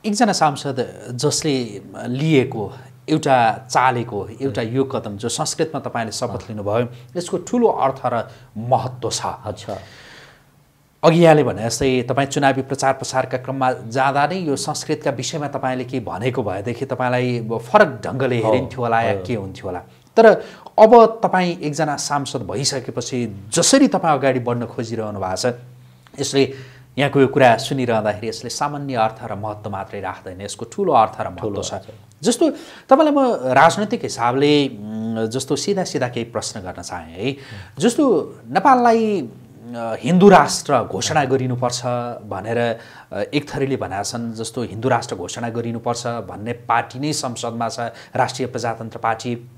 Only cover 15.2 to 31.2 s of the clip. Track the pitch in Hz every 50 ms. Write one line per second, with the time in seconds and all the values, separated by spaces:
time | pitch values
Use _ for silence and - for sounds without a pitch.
15.2 | 127 - - 156 147 135 - 110 - 131 127 127 123 123 135 127 107 90 85 90
16.2 | 117 131 127 139 113 101 92 98 98 120 117 - 139 131 131 117 127 123 127 123
17.2 | 123 123 120 117 110 107 117 117 - - - 208 208 160 123 110 - 82 107 131
18.2 | 127 123 123 117 110 110 110 - - - - 131 120 117 113 113 117 113 104 98
19.2 | 92 95 120 107 95 95 92 - - 95 90 87 - - - _ _ _ _ 226
20.2 | 226 220 185 - - - - - - - _ - 220 220 240 233 220 220 226 -
21.2 | - 180 185 185 180 175 170 - - 151 143 151 156 147 143 135 - - 143 143
22.2 | 135 - - 127 110 87 92 117 139 - 143 131 - - 131 131 120 - 135 123
23.2 | 120 107 98 98 - - - 165 170 - - 277 277 220 - 185 - 165 147 135
24.2 | 139 135 127 127 117 123 120 120 120 120 - - 117 110 117 110 107 107 104 101
25.2 | 95 92 95 92 - 127 120 - - - - - - - - _ _ - - -
26.2 | 139 - 135 139 131 127 - - - - - - - _ - 127 143 139 135 143
27.2 | 135 127 135 139 131 120 113 117 - - 143 135 123 117 113 110 107 107 104 104
28.2 | 117 110 107 - - 120 - - 147 147 147 143 143 139 131 117 110 110 110 -
29.2 | 123 110 104 98 104 107 104 104 101 110 98 95 98 - - 101 95 92 92 -
30.2 | - 95 90 92 101 98 - - 117 - - - 202 175 143 117 110 107 - -